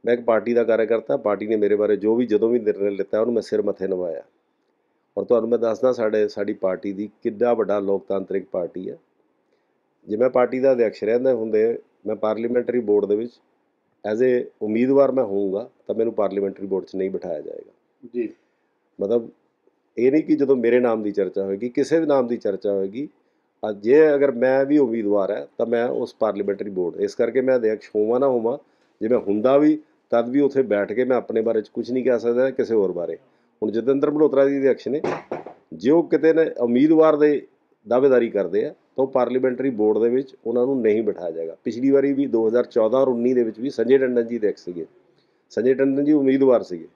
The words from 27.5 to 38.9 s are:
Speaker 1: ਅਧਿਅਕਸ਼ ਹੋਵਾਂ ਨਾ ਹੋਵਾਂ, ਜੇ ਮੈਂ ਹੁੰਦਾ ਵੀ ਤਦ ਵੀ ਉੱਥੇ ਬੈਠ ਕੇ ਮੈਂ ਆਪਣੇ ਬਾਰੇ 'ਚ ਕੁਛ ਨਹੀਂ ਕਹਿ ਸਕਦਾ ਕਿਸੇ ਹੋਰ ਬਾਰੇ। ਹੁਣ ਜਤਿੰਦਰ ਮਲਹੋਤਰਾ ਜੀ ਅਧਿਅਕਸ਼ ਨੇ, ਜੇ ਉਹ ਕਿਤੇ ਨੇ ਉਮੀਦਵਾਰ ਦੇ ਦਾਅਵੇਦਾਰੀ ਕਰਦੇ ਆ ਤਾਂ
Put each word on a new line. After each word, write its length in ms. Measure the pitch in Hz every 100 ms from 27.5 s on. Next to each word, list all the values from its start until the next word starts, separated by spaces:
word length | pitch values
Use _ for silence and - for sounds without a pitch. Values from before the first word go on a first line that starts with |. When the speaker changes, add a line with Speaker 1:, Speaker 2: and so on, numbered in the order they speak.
| 127
Speaker 1:
ਅਧਿਅਕਸ਼ 340 | 110 107 - 107
ਹੋਵਾਂ 240 | 107 123
ਨਾ 80 | 139
ਹੋਵਾਂ, 300 | 123 113 143 _ _ _ _
ਜੇ 60 | 110
ਮੈਂ 100 | 120
ਹੁੰਦਾ 400 | 98 104 120 143
ਵੀ 220 | 151 151 - _ _
ਤਦ 200 | 117 120
ਵੀ 100 | 135
ਉੱਥੇ 220 | 139 135
ਬੈਠ 320 | 123 101 98
ਕੇ 100 | 107
ਮੈਂ 140 | 127 123
ਆਪਣੇ 240 | 101 113
ਬਾਰੇ 200 | 110 113
'ਚ 60 | 107
ਕੁਛ 240 | 120 117
ਨਹੀਂ 120 | 131
ਕਹਿ 160 | 123 120
ਸਕਦਾ 300 | 117 120 131
ਕਿਸੇ 260 | 131 107 113
ਹੋਰ 160 | 95
ਬਾਰੇ। 240 | 87 82 85 _ _ _ _
ਹੁਣ 80 | 107
ਜਤਿੰਦਰ 400 | 107 113 139 147
ਮਲਹੋਤਰਾ 380 | 151 151 131 139
ਜੀ 100 | 139
ਅਧਿਅਕਸ਼ 280 | 135 120 -
ਨੇ, 140 | 143 - - - - - - _
ਜੇ 180 | 80 107
ਉਹ 120 | 165
ਕਿਤੇ 300 | 151 151 160
ਨੇ 180 | 156 156 -
ਉਮੀਦਵਾਰ 560 | 120 120 151 160 160 151
ਦੇ 320 | 151 143 - _ _ _ 107
ਦਾਅਵੇਦਾਰੀ 420 | 120 139 127 117
ਕਰਦੇ 360 | 101 90 98 139
ਆ 40 |
ਤਾਂ 340 | - _